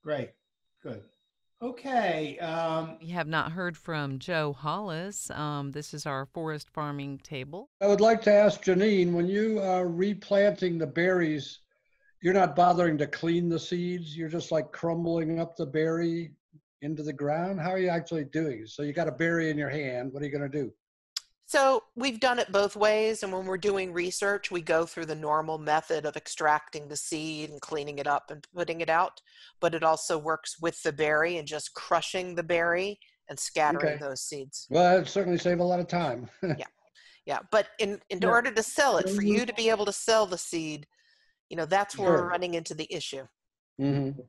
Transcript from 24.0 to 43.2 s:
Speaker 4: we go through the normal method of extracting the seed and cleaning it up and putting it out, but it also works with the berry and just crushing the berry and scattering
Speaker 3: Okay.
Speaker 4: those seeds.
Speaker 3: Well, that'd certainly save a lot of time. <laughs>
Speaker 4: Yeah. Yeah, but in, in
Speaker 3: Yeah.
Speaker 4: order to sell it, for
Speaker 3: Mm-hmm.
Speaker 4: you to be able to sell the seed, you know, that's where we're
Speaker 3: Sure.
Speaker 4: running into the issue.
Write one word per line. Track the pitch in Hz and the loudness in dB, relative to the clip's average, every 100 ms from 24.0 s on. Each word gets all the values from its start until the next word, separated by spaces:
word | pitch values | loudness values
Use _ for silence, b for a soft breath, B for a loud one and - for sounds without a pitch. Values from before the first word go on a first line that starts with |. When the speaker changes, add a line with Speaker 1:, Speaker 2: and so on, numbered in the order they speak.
| 175 - 202 202 - | -4 -2 0 0 -2
Speaker 4:
we | 175 | -6
go | 165 165 165 | 2 2 2
through | - 160 | -4 -8
the | |
normal | 156 151 151 160 156 | -6 0 0 0 -4
method | 151 156 - 160 151 | 2 0 2 -4 -4
of | 151 | -8
extracting | - - 156 151 - 160 147 | -12 -2 2 2 0 -14 -10
the | 147 | -10
seed | - 160 156 156 151 | -6 -6 -6 -8 -10
and | 147 | -12
cleaning | - 156 147 143 | -8 -6 -6 -6
it | 139 | 0
up | 143 - | -2 -2
and | 151 - 180 | -16 -14 -8
putting | 170 165 | -6 -4
it | 170 | 0
out, | 165 180 - _ B B _ | 2 2 -4 _ B B _
but | 170 | -2
it | 165 | 2
also | 160 160 - 165 | 2 2 0 -4
works | 151 160 - - | -2 -4 -4 -4
with | 165 160 | -4 -2
the | 165 | -4
berry | 147 156 151 165 175 | 0 2 4 2 -2
and | 147 | -6
just | 151 - | -8 -10
crushing | - - 170 - 190 180 | -14 0 0 0 -6 -4
the | 175 | -6
berry | 165 170 170 170 190 208 b b _ | 0 2 2 0 -2 -6 b b _
and | 139 | -8
scattering | - - 151 143 151 147 | -6 0 2 2 0 -2
Speaker 3:
Okay. | |
Speaker 4:
those | 143 131 | -6 -8
seeds. | - 147 139 - - | -8 -10 -10 -14 -2
Speaker 3:
Well, | 151 | 4
that'd | 180 185 151 | 6 6 4
certainly | 202 180 175 | 0 2 2
save | 180 175 | 2 2
a | |
lot | 175 180 | 2 2
of | 170 | 0
time. | 175 160 120 127 | -2 -2 -4 -8
<laughs> | - | -8
Speaker 4:
Yeah. | 185 143 - _ _ _ b b - | -4 -4 -6 _ _ _ b b -6
Yeah, | 139 - | -6 0
but | 214 202 - | 0 0 -2
in, | 208 202 _ | -4 -4 _
in | 190 | -2
Speaker 3:
Yeah. | - | 4
Speaker 4:
order | 233 240 | 4 4
to | 220 | 0
sell | 214 - 285 214 | -2 2 4 4
it, | 190 | 2
for | 202 | 0
Speaker 3:
Mm-hmm. | 208 | 2
Speaker 4:
you | 208 240 | 2 2
to | |
be | 240 220 | 0 2
able | 220 | 2
to | 202 | 0
sell | 202 - 220 208 | -2 4 4 4
the | 180 | -2
seed, | - 170 160 151 143 _ _ _ _ _ _ | -6 -6 -6 -10 -14 _ _ _ _ _ _
you | 160 | -6
know, | 156 | 0
that's | 190 202 - | 0 0 0
where | 190 | 4
we're | 160 | 4
Speaker 3:
Sure. | 175 | 2
Speaker 4:
running | 175 180 | -2 -2
into | 170 165 | -4 -6
the | 156 156 | -10 -8
issue. | 170 - 135 | -8 -8 -10